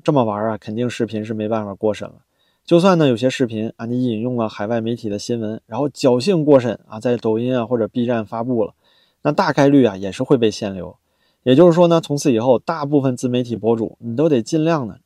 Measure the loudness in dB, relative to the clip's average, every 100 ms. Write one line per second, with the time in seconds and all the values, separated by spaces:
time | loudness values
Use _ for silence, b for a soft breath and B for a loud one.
0 | 0 2 0 -2 -4 -6 -8 -6 -6 -4
1 | -4 -4 -6 -6 -4 -4 -6 -4 -4 -4
2 | -8 -16 _ _ _ _ 0 4 4 4
3 | 4 2 0 0 -2 -4 -8 -8 -6 -4
4 | -2 -2 -4 -4 -4 -6 -4 -4 -4 -6
5 | -6 -6 -6 -6 -6 -10 -10 -6 -6 0
6 | 2 2 2 0 4 4 4 -4 _ -6
7 | -4 -2 -2 -2 -2 -2 -2 -2 -2 -2
8 | -2 -2 -4 -8 -4 -2 -4 -8 _ _
9 | _ _ -2 0 0 2 4 6 4 0
10 | -8 -6 0 2 2 -2 -6 -8 -12 -16
11 | _ _ _ _ 2 6 6 6 4 2
12 | 0 -2 0 2 2 2 0 -6 0 0
13 | 0 -2 -2 -2 -4 -2 0 0 -2 -8
14 | -8 -2 0 0 0 -2 0 -2 -6 -12